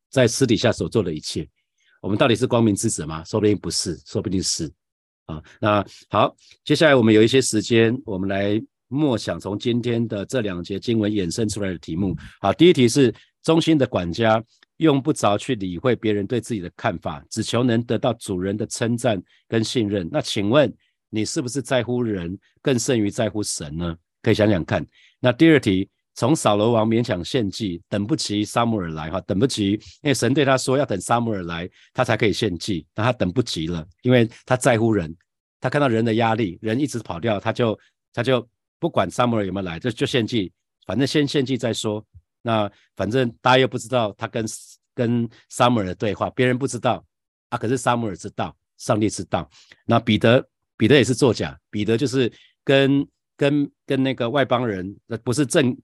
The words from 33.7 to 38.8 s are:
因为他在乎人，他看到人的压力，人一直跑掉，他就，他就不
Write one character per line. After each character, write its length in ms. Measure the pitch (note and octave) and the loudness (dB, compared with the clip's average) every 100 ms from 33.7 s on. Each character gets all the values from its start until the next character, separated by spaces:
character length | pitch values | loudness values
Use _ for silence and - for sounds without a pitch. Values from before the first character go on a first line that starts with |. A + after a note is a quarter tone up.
| F2 D#2 _ | -6 -10 _
因 80 | B2 | 2
为 180 | B2+ A2 - | 4 2 -2
他 120 | - B2+ | -4 0
在 220 | C#3 A#2 | 2 2
乎 140 | A2+ | 2
人， 220 | G#2 D#2+ - _ _ _ _ | 0 -2 -10 _ _ _ _
他 80 | C3 | -4
看 120 | D3 | 0
到 60 | C3+ | 0
人 180 | A2 | 2
的 100 | A2+ | 2
压 200 | A2 A2+ | 2 2
力， 240 | A2 G#2 E2+ | 0 -2 -4
人 180 | A2 A#2 | -4 -2
一 60 | D3 | -2
直 120 | A#2+ | -6
跑 220 | - F2 | -8 -6
掉， 180 | A2+ G2+ | -4 -2
他 140 | A2+ | -2
就， 260 | A2 A#2 G2+ _ _ _ | 0 0 -2 _ _ _
他 100 | - | -6
就 240 | A#2 B2+ A#2 _ _ | 0 0 -2 _ _
不 100 | _ | _